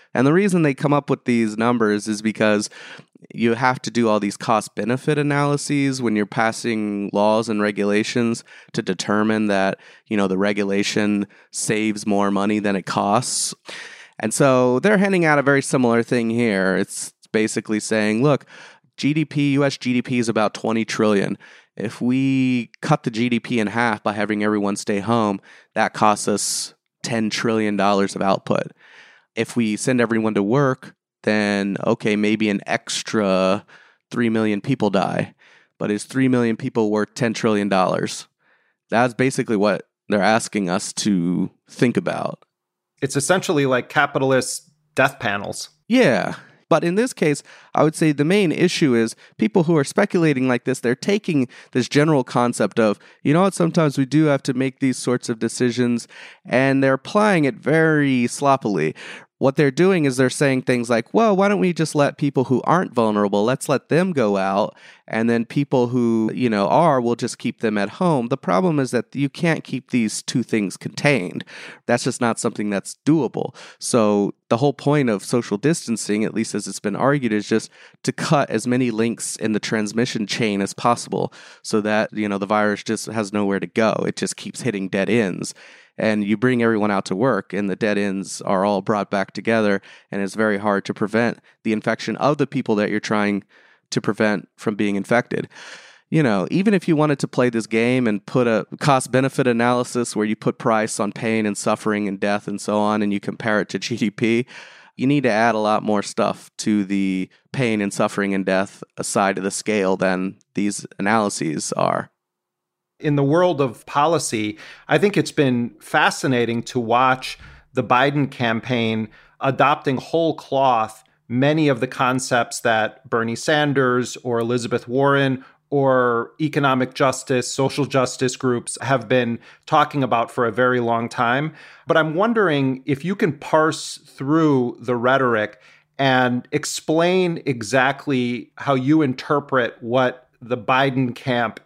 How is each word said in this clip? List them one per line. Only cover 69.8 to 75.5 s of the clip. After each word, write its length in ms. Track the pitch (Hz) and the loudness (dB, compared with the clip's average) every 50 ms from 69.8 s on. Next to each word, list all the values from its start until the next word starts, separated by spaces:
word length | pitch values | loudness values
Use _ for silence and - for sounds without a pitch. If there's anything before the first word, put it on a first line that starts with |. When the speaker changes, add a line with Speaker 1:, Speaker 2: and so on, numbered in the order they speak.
| - - | -6 -2
Speaker 1:
these 320 | - 123 113 104 - - | 0 0 0 0 -2 -6
two 200 | - - - 131 | -6 -2 -2 -2
things 360 | 113 - - 110 101 90 - - | -2 0 -2 -2 -2 -2 -4 -8
contained. 640 | - - - - - 147 143 110 90 87 - - - - - - - - - - _ | -10 -10 -6 -2 0 2 2 0 -2 -4 -8 -10 -12 -14 -18 -20 -18 -18 -20 -8 _
That's 200 | - 120 123 - | -2 0 0 0
just 140 | 135 120 - | -2 -2 -2
not 200 | 127 117 107 - | -2 -2 0 0
something 320 | - 117 98 - 107 104 | -2 -4 -4 -4 -4 -2
that's 260 | 101 95 - - - _ - | -2 -4 -4 -8 -12 _ 0
doable. 500 | 135 156 165 127 101 - - - - - - - - - - | 2 2 2 2 -2 -4 -4 -6 -6 -10 -14 -20 -20 -16 -12
So 540 | - - - 120 107 104 104 101 101 - - _ _ - | -4 0 2 4 4 4 4 2 2 0 -2 _ _ -2
the 80 | 120 | 0
whole 160 | 113 139 143 | 0 2 0
point 380 | 127 - - 135 147 151 135 120 | 0 0 0 0 2 2 2 0
of 120 | 107 95 | 0 -2
social 360 | - - - 120 120 - | -2 -2 -2 -2 -2 -2